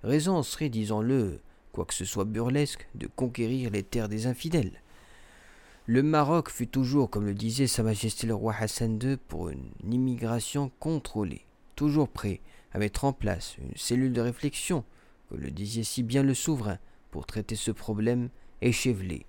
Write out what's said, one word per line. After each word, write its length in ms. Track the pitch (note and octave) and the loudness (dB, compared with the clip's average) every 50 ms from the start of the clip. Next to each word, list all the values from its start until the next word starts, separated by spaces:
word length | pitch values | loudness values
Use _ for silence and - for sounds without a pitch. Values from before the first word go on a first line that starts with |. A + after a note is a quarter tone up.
| - | 2
Raison 380 | - D3 D#3 D3+ F#3 F#3+ E3+ | 4 2 4 4 4 2 2
serait, 280 | C3 - - - D#3 C#3+ | 2 -2 -4 -2 -2 -2
disons-le, 720 | A2+ A2 G#2+ G#2 A2 G#2+ A2 A#2+ C3+ C3+ A2+ F#2+ D2 - - - - - _ - | 0 -2 0 0 0 2 2 4 4 4 2 0 -2 -6 -10 -18 -20 -20 _ -10
quoique 220 | - F2+ F2 - - | -6 -6 -4 -4 -4
ce 120 | - F#2+ | -6 -4
soit 200 | - - G2+ F#2+ | -4 -2 -2 -2
burlesque, 640 | A2 A2 A2 A#2 B2 C3 C#3+ D3 C#3+ - - - - - | 0 0 0 0 2 2 2 2 0 -2 -10 -12 -14 -10
de 120 | - - | -10 -10
conquérir 640 | - - - B2+ B2 A#2+ - A#2 A2 B2+ C3+ B2 A#2 | -10 -4 -2 -2 -2 0 -2 0 0 0 0 0 0
les 120 | G2+ G2+ G2+ | -2 -2 -2
terres 260 | - - B2 A2 G2+ | -2 -2 -2 -2 0
des 160 | G#2+ G#2+ A2+ | -2 -2 0
infidèles. 560 | B2+ A#2+ - - E3 E3+ E3 A2+ - - - - _ - - - - - - - - - - - - - - - - - - - | -2 -2 -2 -2 0 2 2 2 0 -4 -10 -20 _ -20 -20 -20 -20 -20 -20 -20 -20 -20 -20 -20 -20 -20 -20 -20 -20 -20 -12 0
Le 160 | - A#2 C3 | 4 4 6
Maroc 480 | C#3 D3+ D#3 D3+ D3 C#3 E3 E3+ D3 - | 6 6 6 6 6 6 4 2 2 0
fut 180 | - - B2 | -4 -6 -6
toujours, 420 | A#2 - C3+ C3 B2 C3+ D3 C3 - | 0 2 0 2 4 4 4 4 4
comme 160 | - G#2 G#2 | 0 -2 0
le 80 | G#2 G2+ | 0 -2
disait 340 | G#2 A2 A2+ A2 C3 C3+ | 0 -2 -2 2 2 2
Sa 160 | A#2+ - - A2 | 2 4 2 2
Majesté 420 | A2+ A2 G2 - A2 - - - | 2 2 2 0 -2 -2 -2 -2
le 80 | A2+ A2+ | -2 0
roi 220 | G#2 G#2+ A2+ G#2+ | 0 0 -2 0
Hassan 400 | G#2 A2+ G#2+ - - A#2 A2+ A2 | 0 -2 -2 0 0 0 0 0
deux, 200 | G#2+ B2 C3+ C3+ | 0 0 0 -2
pour 320 | C3 - - - E2 E2+ E2 | -2 -4 -8 -8 -6 -6 -6
une 200 | C#2+ C2+ C2 - - - - | -6 -8 -10 -12 -12 -8 -4
immigration 880 | F#2+ A#2 B2 C3 C3 B2 A#2 A#2+ A2+ A#2 A#2+ A2 - - C#3+ C#3+ C3 - _ | 0 2 2 2 2 0 0 0 0 0 0 -2 -2 -2 -2 -2 -2 -6 _
contrôlée, 680 | - D#3 E3 D3 - - - G#2+ G#2 F2 - - - - _ _ - - - | -2 -2 -2 -2 -2 -4 -4 -2 -2 -2 -4 -8 -14 -20 _ _ -20 -18 -4
toujours 320 | - C#3+ D3+ C#3+ D#3 C#3+ | 0 2 4 4 4 2
prêt 320 | - - - - G#2 F#2 - - - - - - _ | 2 0 -4 -4 -4 -4 -4 -8 -18 -20 -20 -20 _
à 80 | - G2 | -2 0
mettre 240 | G#2 G#2 - - - | 0 0 0 2 0
en 100 | C#3 C3+ | 0 0
place 440 | - - G#2 F#2 - - - - | 2 0 0 0 -2 -4 -10 -10
une 180 | - C2+ C2 - | -10 -10 -10 -8
cellule 380 | - - - A#2+ B2 C3 C3 A#2+ | -6 -2 0 2 4 4 4 2
de 80 | A#2+ | 2
réflexion, 640 | A#2 B2 A#2+ - - D3 - - - - F#3 C#3 A#2 - - - - - - _ - - | 0 0 -2 -2 -4 -4 -4 -4 -2 0 -2 -2 -2 -6 -16 -20 -20 -20 -20 _ -16 -12
comme 120 | - - | -8 -6
le 100 | C2 C2+ | -6 -6
disait 320 | C#2 D#2+ G2+ G2+ A2+ A#2 A2 | -6 -6 -6 -4 -2 -4 -4
si 200 | - - - A#2+ | -2 -2 -2 -2
bien 200 | A2+ B2 C#3 C#3 | 2 4 4 4
le 100 | C3+ C3 | 4 4
souverain, 460 | - - D#3 D#3 C3 G#2+ G#2 F2+ - - - - - - - | 2 2 0 0 0 0 -2 -4 -4 -8 -18 -20 -20 -20 -12
pour 140 | - D#2+ - | -10 -10 -10
traiter 300 | - - A2 G#2 - A2 | -6 -6 -6 -4 -4 -4
ce 160 | G#2+ - A#2 | -2 -2 -2
problème 580 | G#2 - - - G#2+ G#2 G#2+ A2+ A#2+ B2 A#2+ A#2+ - - - - - - | -4 -4 -4 -4 -2 2 2 2 2 2 0 -4 -8 -14 -20 -20 -10 0
échevelé. 640 | - B2 A#2 - - C3 A#2 F#2+ F#2+ F#2 E2 - - | 2 2 2 2 0 0 0 0 -2 -6 -6 -8 -10